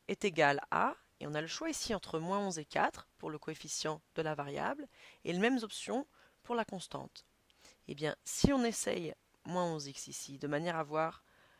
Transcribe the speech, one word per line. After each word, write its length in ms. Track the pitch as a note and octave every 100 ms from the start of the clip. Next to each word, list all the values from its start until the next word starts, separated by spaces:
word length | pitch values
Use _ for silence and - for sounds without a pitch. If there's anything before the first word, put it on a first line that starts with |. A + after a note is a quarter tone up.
| -
est 180 | G3
égal 340 | G#3 D#3+ C#3+ C#3+ -
à, 240 | D#3+ A3+ - _ -
et 80 | D3
on 60 |
a 80 | D3+
le 60 | E3
choix 220 | - D#4+
ici 240 | C#4+ -
entre 260 | G3+ - D#3+
moins 200 | E3+ G3+
onze 200 | G3 E3
et 60 |
quatre 420 | D3+ D3 A3 - - -
pour 120 | D#3+
le 100 | D3+
coefficient 640 | - D#3+ D#3 - D#3+ D#3 _
de 60 | -
la 140 | D#3
variable, 520 | D3 C#3+ C#3+ F3+ C#4+ C#4 - - -
et 100 | -
les 60 | F3
mêmes 200 | A3+ C4
options 440 | A3 - - A3+ C#4+ - - _
pour 120 | -
la 100 | A#3+
constante. 600 | G#3+ F#3+ - C3+ C#3 - - _ _ _ - - -
Eh 80 |
bien, 200 | C#3+ D3+ -
si 280 | - - -
on 120 | C#4
essaye 500 | A#3 G#3 - F#3+ D#3 - _ _
moins 200 | - F3+
onze 220 | F3 D#3 C#3+
x 200 | C3+ -
ici, 300 | C3+ - C#3
de 80 | D3
manière 300 | D3 F3 E3
à 60 |
voir 400 | D3 D#3 D#3+ - _ _ -